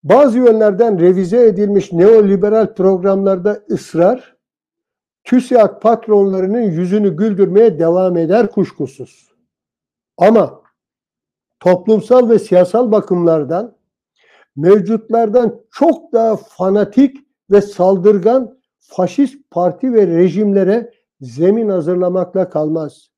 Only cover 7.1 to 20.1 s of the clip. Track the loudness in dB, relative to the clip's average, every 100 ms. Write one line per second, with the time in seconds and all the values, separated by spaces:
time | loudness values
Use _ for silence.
7.1 | -2 -4 0 0 2 2 2 -2 0 -2
8.1 | -2 -2 0 0 -2 -6 _ -12 -12 -20
9.1 | _ _ _ _ _ _ _ _ _ _
10.1 | 0 2 2 0 -6 _ _ _ _ _
11.1 | _ _ _ _ _ -2 0 0 -2 2
12.1 | 2 4 0 2 0 2 0 0 -2 -2
13.1 | -2 0 0 -2 -6 -8 _ _ _ _
14.1 | _ _ _ _ -4 2 2 2 -6 -2
15.1 | -2 0 0 -2 -6 _ -2 0 0 -4
16.1 | -2 -2 -4 -8 _ -2 -2 0 0 0
17.1 | -2 _ _ _ 0 0 -2 0 2 2
18.1 | 2 0 -2 -4 _ _ _ _ -6 -6
19.1 | -2 -4 -4 _ -4 -4 -4 -2 0 0